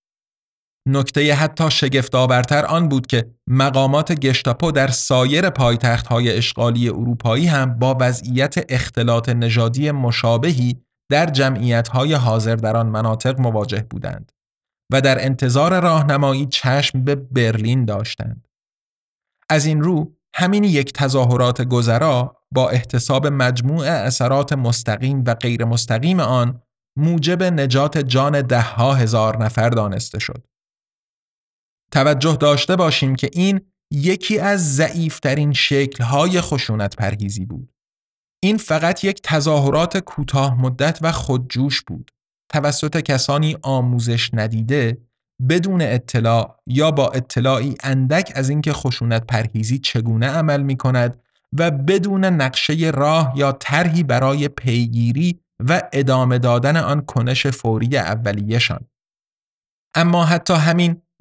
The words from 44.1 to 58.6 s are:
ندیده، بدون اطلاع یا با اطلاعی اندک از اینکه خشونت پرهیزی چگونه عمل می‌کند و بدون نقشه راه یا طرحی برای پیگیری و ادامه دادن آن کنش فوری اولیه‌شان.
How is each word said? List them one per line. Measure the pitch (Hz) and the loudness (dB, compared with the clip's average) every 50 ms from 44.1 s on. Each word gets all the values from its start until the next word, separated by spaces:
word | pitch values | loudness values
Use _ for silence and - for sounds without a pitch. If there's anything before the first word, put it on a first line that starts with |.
| 117 113 - - | -2 -2 -2 -2
ندیده، | - 113 107 110 113 110 110 113 139 147 123 113 120 - - _ _ _ _ _ _ - 127 127 | -2 -2 -2 -2 -2 -2 -2 0 0 0 0 0 -2 -6 -10 _ _ _ _ _ _ -4 0 0
بدون | 160 180 170 196 190 180 | 2 2 0 0 0 0
اطلاع | 160 113 117 120 117 - - 123 - 113 117 117 110 - - _ _ | 0 0 0 -2 -2 -2 -2 0 2 2 2 0 0 -4 -8 _ _
یا | - 123 135 151 160 | -2 0 2 2 2
با | 151 143 135 - | 2 2 0 0
اطلاعی | - 127 123 - - 123 123 131 135 120 117 143 - - | 0 -4 -6 -4 -2 0 0 2 0 0 -2 -4 -6 -6
اندک | - 135 135 131 131 131 151 175 196 - - | -4 -2 0 0 2 2 0 0 0 -2 -4
از | 139 135 131 | -2 -2 0
اینکه | 143 151 147 156 | -2 0 -2 -2
خشونت | 147 - - 135 123 - 117 117 117 113 117 | -2 -2 -2 -4 -2 -2 -2 0 0 -2 -2
پرهیزی | 113 127 107 110 107 - 107 110 110 127 139 | -2 -2 -2 -2 -2 -4 -4 -2 -2 -2 -2
چگونه | - - - 120 113 117 113 110 120 | -2 -2 -2 -2 -2 0 0 0 0
عمل | 139 135 165 156 156 143 143 | 0 0 0 0 0 0 0
می‌کند | 139 139 135 131 - 131 127 123 120 120 120 - _ _ _ _ _ _ - 143 | 0 -2 -2 -2 -2 0 0 2 0 0 -2 -6 _ _ _ _ _ _ -2 -2
و | 165 170 | 0 0
بدون | 151 135 135 156 190 196 180 202 196 190 190 | 0 0 0 2 2 2 2 0 0 2 2
نقشه | 190 180 156 135 131 - - - - 151 160 165 160 | 2 2 2 0 0 -2 -4 -2 -2 0 0 0 0
راه | 160 135 143 147 156 165 156 127 127 | 0 0 0 2 2 2 2 0 0
یا | 143 139 139 | 0 0 0
طرحی | 135 - - - 135 156 180 170 156 175 | -2 -4 -4 -2 0 0 0 2 2 0
برای | 165 131 120 123 131 135 139 147 143 147 | 0 0 0 0 0 0 0 0 -2 -4
پیگیری | 143 - - 120 117 120 120 117 117 117 117 117 127 139 170 175 175 - _ _ _ - 113 127 | -4 -4 -2 0 0 0 0 0 0 0 0 0 0 0 0 -2 -2 -4 _ _ _ -4 -2 0
و | 170 175 - - | 0 0 -2 -2
ادامه | - 139 139 127 131 131 127 123 123 123 | -2 0 0 2 2 2 2 2 2 2
دادن | 120 120 120 120 113 139 156 | 2 2 2 2 2 0 0
آن | 165 - - 143 151 | 0 0 -2 -2 -4
کنش | 147 - - 127 117 123 131 - - | -4 -4 -4 -2 -2 0 -2 -2 -2
فوری | 139 127 - - 117 113 110 110 117 143 | -2 -4 -2 -2 -2 -2 0 0 0 0
اولیه‌شان. | 131 92 82 104 113 117 104 101 104 101 104 113 120 | -2 -2 -2 -4 -4 -4 -4 -4 -4 -2 -2 0 0